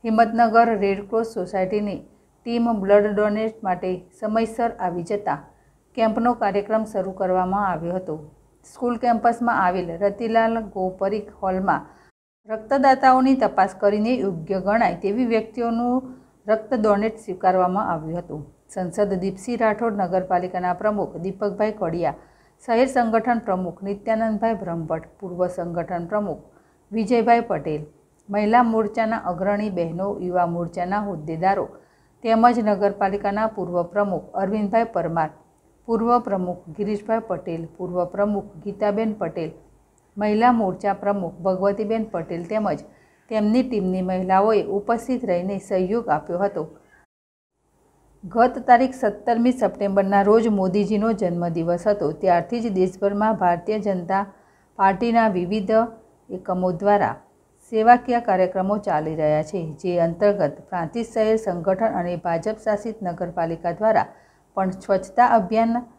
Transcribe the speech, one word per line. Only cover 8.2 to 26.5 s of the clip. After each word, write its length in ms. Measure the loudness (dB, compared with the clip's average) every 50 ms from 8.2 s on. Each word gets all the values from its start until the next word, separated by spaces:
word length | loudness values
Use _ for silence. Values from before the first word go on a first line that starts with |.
| -10 -18 -20 _ _ _ _ _ _
સ્કૂલ 300 | -20 -10 -6 -4 -4 -2 0
કેમ્પસમાં 600 | 0 0 0 4 2 2 2 2 0 0 2 2
આવેલ 260 | 2 2 0 0 -4 -6 -4 0
રતિલાલ 520 | -2 -2 0 -2 -4 0 2 2 2 2 0 -2 -6 -6 -6
ગોપરીક 580 | -4 -4 -4 -2 -2 -2 -2 -2 -4 -6 -10 -12 -6
હોલમાં 420 | -4 -2 -2 0 2 0 0 0 -2 -10 -20 _ _ _ _ _ _ _ _ _ _ -8
રક્તદાતાઓની 840 | -8 -8 -2 -2 0 4 6 6 4 6 6 6 6 6 6 4 4 4
તપાસ 320 | 2 0 2 2 0 0 0 0
કરીને 320 | 2 2 2 2 0 0
યોગ્ય 480 | 0 0 -2 -4 -4 -6 -6 -4 -4 -2
ગણાય 400 | 0 0 2 2 2 2 0 -2
તેવી 240 | -4 -2 0 0 0 2
વ્યક્તિઓનું 720 | 0 0 0 -2 -6 -4 -4 -2 -2 0 0 0 0 -2 -2 -6 -18 -18 _ _ _ _ _
રક્ત 240 | 0 0 0 0 -2 -2
ડોનેટ 420 | 0 2 2 2 2 0 -2 -4 -6 -10
સ્વીકારવામાં 680 | -10 -8 0 2 2 4 4 2 2 0 0 -2 -2
આવ્યું 320 | -4 -4 -4 -6 -8 -8
હતું. 220 | -8 -8 -12 -12 -12 -16 _ _ _ _
સંસદ 440 | -8 -8 -8 -6 0 -2 0 0 0 -2
દીપસિંહ 360 | -2 -4 -6 -6 -6 -6 -2 0
રાઠોડ, 380 | 0 0 0 0 -2 -2 0 -2
નગરપાલિકાના 720 | -2 0 0 -2 0 0 0 -2 -2 -2 -6 -4 -2 -2 -4
પ્રમુખ 400 | 0 -2 -2 0 0 -4 -4 -6 -8 -8
દીપકભાઈ 500 | -8 -6 -4 -4 -4 -2 -2 -2 -2 -2 -4
કડિયા, 340 | -4 -4 -2 -2 -2 -4 -4 -6 -18 _ _ _ _ _ _ _
શહેર 260 | -4 0 2 2 2 2
સંગઠન 520 | 2 0 0 2 0 0 2 2 -2 -2
પ્રમુખ 420 | 0 -2 -2 -2 -2 -6 -8 -8
નિત્યાનંદભાઈ 800 | -8 -8 -8 -6 -2 -2 -2 0 0 -2 -2 0 0 -2 -2 -2
બ્રહ્મભટ્ટ, 480 | -4 -6 -6 -6 -4 -4 -4 -6 -6 -12 _ _
પૂર્વ 220 | -12 -10 -2 -2 -2 -2
સંગઠન 580 | -2 -6 -6 -4 -4 -6 -6 -4 -6 -6 -6 -2
પ્રમુખ 340 | -2 -2 -2 -2 -6 -8 -12 -20